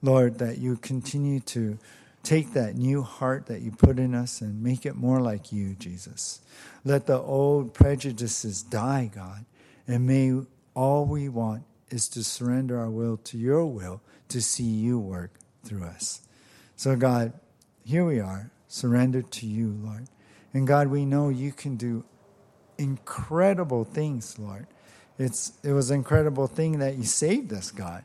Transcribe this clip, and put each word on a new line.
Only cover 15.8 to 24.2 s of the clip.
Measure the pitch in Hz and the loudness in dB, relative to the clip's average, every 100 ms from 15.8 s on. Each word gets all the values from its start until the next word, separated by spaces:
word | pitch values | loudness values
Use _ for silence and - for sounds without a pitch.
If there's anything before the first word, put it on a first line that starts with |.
us. | 87 90 - - _ _ _ - - _ | -10 -8 -10 -10 _ _ _ -20 -20 _
So, | 135 131 | 0 2
God, | 127 123 117 - _ _ _ _ - | 4 2 0 -6 _ _ _ _ -4
here | 151 | 0
we | 175 135 | 2 0
are, | 95 95 113 _ _ | -2 -8 -12 _ _
surrendered | - 127 120 127 127 117 | -6 2 4 4 2 -4
to | - 113 | -8 -6
you, | 107 113 104 | -2 -2 -2
Lord. | 107 107 127 _ _ - _ | -8 -10 -14 _ _ -20 _
And | 135 135 | -2 4
God, | 143 143 | 6 4
we | 143 139 | 2 2
know | 139 147 | 2 2
you | 127 139 | 0 -4
can | 135 143 123 | -6 -8 -4
do | 120 117 - _ _ _ _ _ _ - | -4 -4 -6 _ _ _ _ _ _ -6
incredible | 139 135 - - - 160 190 185 170 123 | -4 -4 -8 -10 -2 4 4 4 0 0
things, | 113 - 151 135 | -2 -2 -2 -2